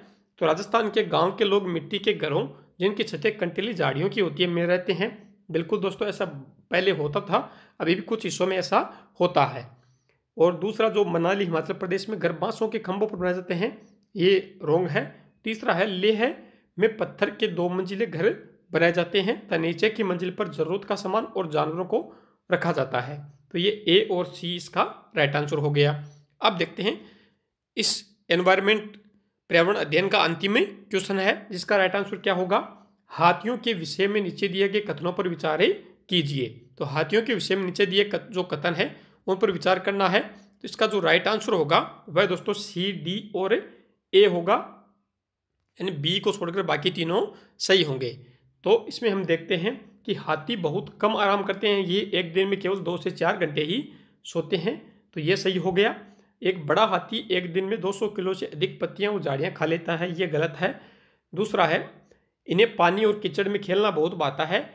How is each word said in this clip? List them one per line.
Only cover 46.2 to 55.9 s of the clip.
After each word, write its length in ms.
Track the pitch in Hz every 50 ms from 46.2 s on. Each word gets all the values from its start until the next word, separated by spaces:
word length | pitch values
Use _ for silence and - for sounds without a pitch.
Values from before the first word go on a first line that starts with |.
| 196 214
छोड़कर 320 | 196 - 175 170 170 196 180
बाकी 260 | 160 151 151 143 180
तीनों 340 | - - 165 165 180 226 403 403 - - - _ _ _
सही 240 | - - 196 190 160
होंगे। 260 | 147 135 127 131 120 113 - - - _ _ _ _ _ _ -
तो 200 | 180 220 226 - -
इसमें 200 | - - 240 214
हम 140 | 196 196 185
देखते 300 | 165 165 165 - - 196
हैं 240 | 165 170 220 269 - - - - _ _
कि 80 | - 190
हाथी 400 | - - - 156 151 147 - 240 202
बहुत 400 | 165 151 156 202 - - - -
कम 140 | 208 208 -
आराम 280 | 190 208 196 202 196 196
करते 240 | 196 196 202 220 208
हैं, 120 | 202 196
ये 320 | 190 170 180 208 214 202 202
एक 200 | 180 175 165 160
दिन 140 | 190 196 196
में 120 | 196 196
केवल 200 | - 180 202 190
दो 180 | 165 165 180 165
से 140 | - 190
चार 260 | 175 - 175 170 208 -
घंटे 260 | 175 156 147 156 151
ही 200 | 156 196 269 302 - - - - _ _ _ _
सोते 320 | - - 170 156 - 202 170
हैं, 200 | 160 220 294 - - - - _ _ _ _
तो 60 | 170
ये 160 | 147 160 196 190
सही 200 | - 190 185 180
हो 140 | 160 190
गया। 240 | 175 190 208 233